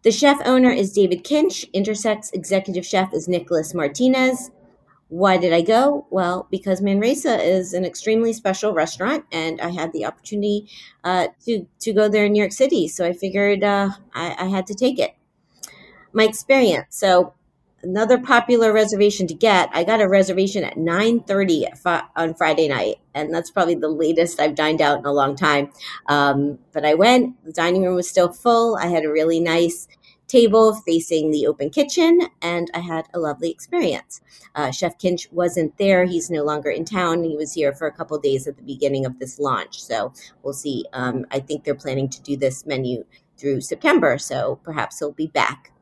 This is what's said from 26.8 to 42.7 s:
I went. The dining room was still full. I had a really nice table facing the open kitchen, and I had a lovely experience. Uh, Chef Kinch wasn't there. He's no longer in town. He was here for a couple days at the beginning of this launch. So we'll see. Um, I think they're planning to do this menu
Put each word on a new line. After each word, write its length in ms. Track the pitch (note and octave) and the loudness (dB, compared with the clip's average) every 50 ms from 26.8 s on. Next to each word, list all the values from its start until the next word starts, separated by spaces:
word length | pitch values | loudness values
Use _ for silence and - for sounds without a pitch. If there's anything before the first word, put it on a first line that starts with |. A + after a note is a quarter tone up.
| D3+ | 2
I 100 | D3+ D3+ | 2 4
went. 500 | D#3+ G3 A#3 B3 B3+ A#3+ - - _ _ | 6 6 6 6 6 4 0 -4 _ _
The 80 | D#3+ | -10
dining 320 | D#3+ - E3 F3 F3+ F#3 F#3+ | -4 -2 0 2 2 2 0
room 100 | F3+ F#3 | 0 0
was 160 | F3+ F3 - | -2 -4 0
still 220 | - F#3+ F3 F3 | 2 2 2 2
full. 420 | F3+ - - A#3+ A#3 A#3 A#3 A#3 A3 | 0 -2 2 2 4 4 4 2 0
I 120 | - - | -2 -2
had 180 | E3+ F3 D#3+ D3+ | 0 0 0 0
a 80 | D#3 | 0
really 260 | D3+ D#3+ D#3 E3 E3 E3 | 0 2 2 2 2 2
nice 480 | E3+ E3+ D#3+ E3+ E3+ E3+ E3+ - - _ _ _ _ _ _ _ _ | 2 2 2 2 2 2 0 -6 -12 _ _ _ _ _ _ _ _
table 480 | - - B3+ A#3 A3 G3+ A3+ A3 A3 G#3 | 4 6 6 6 8 6 6 6 6 4
facing 560 | G#3+ - F3 E3 E3 E3 - E3+ D#3+ D3+ D#3 | 0 -2 -2 -2 -2 0 0 -2 0 0 0
the 160 | D3+ D3+ - | 0 0 0
open 240 | B2+ D3 _ C#3+ D3+ | 0 0 _ -4 -4
kitchen, 520 | - - C#4+ C#4+ - F4+ E4 E4 E4+ F4 E4+ - _ _ | 0 0 0 0 2 2 4 4 4 4 2 0 _ _
and 260 | - E3+ F3 E3+ E3+ E3 - | -6 -4 -4 -4 -4 -6 -8
I 60 | E3 | -10
had 260 | F3 F3 E3 D#3+ D#3+ _ - | -8 -6 -6 -8 -8 _ -8
a 60 | F3 | -6
lovely 280 | D#3+ D3+ C#3+ C3+ D#3+ - | -6 -6 -6 -4 -6 -8
experience. 720 | - _ - _ F4 F4 D4 F3 C#3 - - _ - - _ _ _ - - _ _ | -6 _ -10 _ -2 0 0 0 -2 -4 -8 _ -20 -20 _ _ _ -20 -20 _ _
Uh, 160 | - D3 B2+ | -6 -6 -6
Chef 260 | C3 - F#3 E3+ - _ | -4 -4 -4 -6 -6 _
Kinch 320 | - F#3 F3+ E3+ - _ | -2 -2 -2 -2 -6 _
wasn't 480 | - E3+ F3 F3 F3 F3+ D#3+ D3 _ _ | -4 -2 -2 0 0 -2 -2 -2 _ _
there. 260 | G3+ G3 F#3+ F3+ F3+ | 0 2 4 4 2
He's 260 | F3+ F3+ E3 - - | 0 -2 -4 -4 -4
no 120 | E3+ D3+ | -4 -2
longer 260 | D3 D3+ D3+ D3+ C#3+ D3+ | -2 -2 -4 -4 -4 -4
in 160 | - - E3 | -4 -4 -6
town. 380 | E3 G#3+ F#3 F3+ E3+ E3 F3 | -6 -4 -2 -2 0 0 -2
He 140 | E3+ E3 D3+ | -2 -4 -4
was 160 | D3 D#3 D3 | -6 -8 -8
here 200 | - E3 D3+ C#3 | -4 -2 -2 -2
for 140 | C#3 C#3 E3 | -2 -2 -8
a 60 | D3+ | -8
couple 260 | - - D#3+ - D3+ D3 | -8 -8 -10 -8 -8 -2
days 300 | C#3+ C#3+ C3+ C3+ C3+ D3+ | 0 0 0 0 -4 -6
at 80 | C#3 | -12
the 80 | _ - | _ -14
beginning 420 | - C3+ B2+ D3 C#3 C#3 C3+ C3+ | -14 -8 -4 -2 -2 0 -2 -2
of 140 | B2+ B2+ B2+ | -4 -6 -10
this 180 | B2+ B2+ - - | -14 -14 -8 -6
launch. 420 | D3 C3+ B2+ G2+ E2+ - - - | -2 -2 -2 -4 -4 -10 -14 -20
So 320 | - - A#2 A2 G2+ - _ - - - _ _ | -10 -6 -4 -4 -4 -6 _ -16 -20 -20 _ _
we'll 120 | - C3+ C#3 | -10 -10 -10
see. 300 | C3+ - D3 C3+ B2 - - | -8 -8 -6 -6 -6 -8 -10
Um, 340 | - B2+ B2+ B2+ B2 C3 B2+ _ | -8 -6 -4 -4 -4 -6 -8 _
I 80 | - C#3 | -6 -8
think 240 | C3+ - D3+ D3 | -6 -6 -12 -10
they're 140 | _ D3 C#3+ | _ -6 -6
planning 320 | C#3 - D3 C3 C3+ C3+ C3 | -6 -6 -6 -4 -4 -4 -6
to 140 | - - | -8 -12
do 140 | _ - C#3+ | _ -8 -6
this 300 | C3+ C3+ C3 C3 - - | -4 -4 -6 -6 -8 -10
menu 380 | D#3 | -8